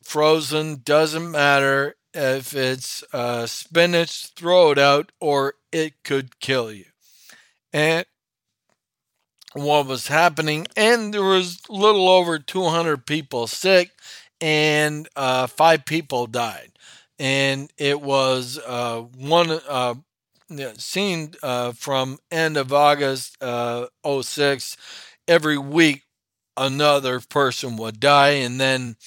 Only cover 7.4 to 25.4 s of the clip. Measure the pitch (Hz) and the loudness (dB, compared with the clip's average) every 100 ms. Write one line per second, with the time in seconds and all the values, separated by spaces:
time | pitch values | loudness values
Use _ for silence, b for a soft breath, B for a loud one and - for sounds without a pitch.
7.4 | b b _ 151 151 165 - _ _ _ | b b _ 0 0 0 -4 _ _ _
8.4 | _ _ _ _ _ _ _ _ _ _ | _ _ _ _ _ _ _ _ _ _
9.4 | - 139 143 147 135 127 - 151 175 151 | -18 -6 2 2 2 -4 -2 2 2 2
10.4 | 156 151 170 - 214 233 214 208 190 190 | -4 -4 -6 0 2 2 0 -2 2 2
11.4 | 180 175 - 202 214 208 185 185 175 156 | 0 -8 -12 0 4 4 6 4 4 -4
12.4 | - 185 175 165 170 147 - 156 147 123 | -6 -2 0 0 0 -2 -2 -6 -4 -6
13.4 | 117 - 185 190 180 _ B B B - | -6 -4 0 0 -2 _ B B B -8
14.4 | 160 151 151 151 151 151 160 143 135 127 | -2 0 0 0 0 -4 -12 -6 -2 -2
15.4 | 127 - 165 160 - 160 151 127 120 120 | -2 2 4 4 0 -6 -4 -6 -4 -4
16.4 | 117 92 - _ b b b - 135 135 | -6 -8 -18 _ b b b -8 -2 0
17.4 | 139 135 147 - 143 147 139 135 131 131 | -2 -4 -8 -6 -2 -2 0 0 2 0
18.4 | 123 143 123 123 120 117 117 127 135 170 | -4 -12 -8 -6 -4 -6 -10 -12 0 2
19.4 | 165 160 139 135 123 123 _ _ _ _ | 2 -2 -4 -4 -2 -6 _ _ _ _
20.4 | - 147 135 110 - 185 202 170 151 - | -18 -14 -12 -12 -8 -4 -2 -4 -8 -10
21.4 | 139 123 120 117 - 135 131 139 - 165 | -6 -4 -6 -8 -4 -2 -2 -8 -8 -2
22.4 | 160 151 131 143 147 143 139 135 - - | -2 -2 0 4 4 4 0 -4 -8 -10
23.4 | 127 120 120 120 123 _ 147 139 123 - | -6 -4 -4 -6 -8 _ -4 -4 -4 -2
24.4 | 143 135 - - B B B B - 170 | 0 0 -6 -14 B B B B 2 2